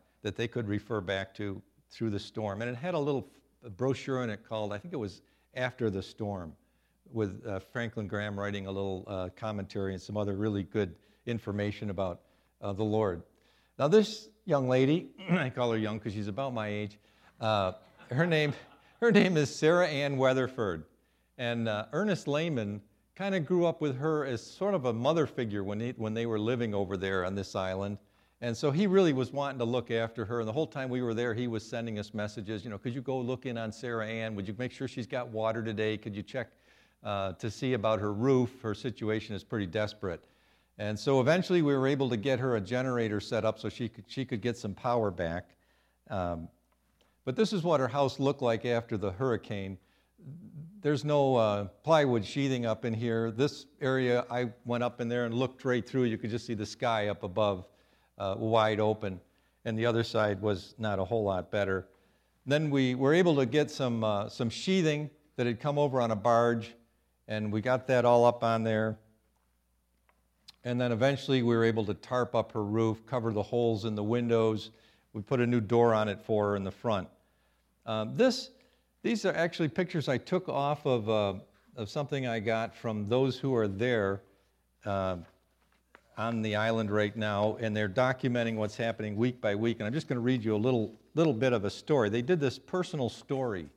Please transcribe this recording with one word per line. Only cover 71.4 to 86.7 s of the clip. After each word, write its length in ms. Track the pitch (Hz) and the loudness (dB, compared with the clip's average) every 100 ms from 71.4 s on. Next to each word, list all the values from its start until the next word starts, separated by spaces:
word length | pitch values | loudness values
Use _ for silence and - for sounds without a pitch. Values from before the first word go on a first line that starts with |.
we 120 | 120 | 4
were 100 | 113 | 6
able 200 | 113 113 | 4 2
to 100 | 104 | 0
tarp 400 | 95 - 127 117 | -4 -2 -2 0
up 180 | 117 107 | 0 -2
her 120 | 113 | -2
roof, 420 | 104 110 113 110 - | -2 2 2 0 -4
cover 260 | 127 113 | -4 -2
the 100 | 104 | -2
holes 420 | 98 120 117 107 | 0 2 2 2
in 100 | 113 | -2
the 80 | 104 | -2
windows. 680 | 104 120 120 113 110 107 - - _ _ _ | 0 0 2 4 4 0 -6 -18 _ _ _
We 100 | 110 | -10
put 180 | 101 131 | -2 2
a 60 | 120 | 4
new 140 | 120 | 2
door 340 | 101 117 117 | 4 6 6
on 140 | 107 107 | 6 2
it 120 | 98 | -2
for 280 | - 107 104 | 0 2 2
her 80 | 101 | 0
in 80 | |
the 80 | 95 | -2
front. 360 | - 123 101 87 _ _ _ _ _ _ _ - | -4 -2 -2 -2 _ _ _ _ _ _ _ -6
Um, 300 | 110 110 135 | -4 -2 2
this, 340 | 254 240 - - _ _ _ _ | 2 2 -6 -18 _ _ _ _
these 220 | - 226 | -2 0
are 80 | 190 | 0
actually 360 | 160 170 - 156 | 0 0 0 -2
pictures 400 | - 180 165 135 | 0 -2 -2 0
I 100 | 123 | -2
took 300 | - 180 180 | 0 -2 0
off 360 | 139 143 147 | 0 0 0
of, 240 | 147 123 107 | 0 0 2
uh, 260 | 110 101 95 - _ _ - | 2 2 -2 -10 _ _ -10
of 120 | 104 | -8
something 380 | 151 135 139 127 | -6 -4 -4 -2
I 140 | 113 | -2
got 340 | 104 113 113 | 0 0 -2
from 340 | - 117 107 104 | -6 -6 -2 4
those 300 | 127 135 127 | 6 6 2
who 160 | 135 | 0
are 140 | 123 107 | 2 2
there, 540 | 95 123 117 98 98 - _ _ _ _ _ | 2 2 2 2 0 -6 _ _ _ _ _
uh, 340 | 107 98 95 90 82 _ _ _ _ _ _ - _ - | -4 -2 0 -2 -8 _ _ _ _ _ _ -20 _ -6
on 240 | 113 117 | -4 -2
the 140 | 110 104 | 0 2
island 340 | 113 | 2